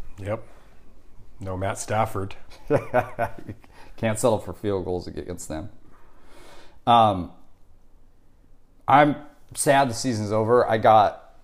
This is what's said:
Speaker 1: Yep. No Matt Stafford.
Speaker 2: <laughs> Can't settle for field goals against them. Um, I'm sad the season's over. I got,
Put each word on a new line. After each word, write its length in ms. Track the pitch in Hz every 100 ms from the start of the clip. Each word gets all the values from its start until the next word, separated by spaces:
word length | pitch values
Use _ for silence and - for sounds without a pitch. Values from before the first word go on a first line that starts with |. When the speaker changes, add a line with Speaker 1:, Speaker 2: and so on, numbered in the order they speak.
| - -
Speaker 1:
Yep. 240 | 98 110 - - - - - - - - - -
No 160 | 95 92
Matt 220 | 98 107
Stafford. 560 | - 107 110 101 98 - -
Speaker 2:
<laughs> 160 | - - 147 - 123 104 - 113 - - - - - - -
Can't 200 | 110 101
settle 220 | 123 104
for 120 | -
field 300 | 85 104 98 87
goals 200 | 90 87
against 420 | 82 78 87 -
them. 220 | 78 - - - - - - - - - - - - -
Um, 440 | 117 110 90 80 - - - - - - - - - - _ _ - - _ -
I'm 280 | 139 151 - - - -
sad 360 | - 151 139 135
the 40 |
season's 380 | 110 131 107 104
over. 360 | 110 110 120 -
I 80 | 113
got, 580 | 113 110 98 - - -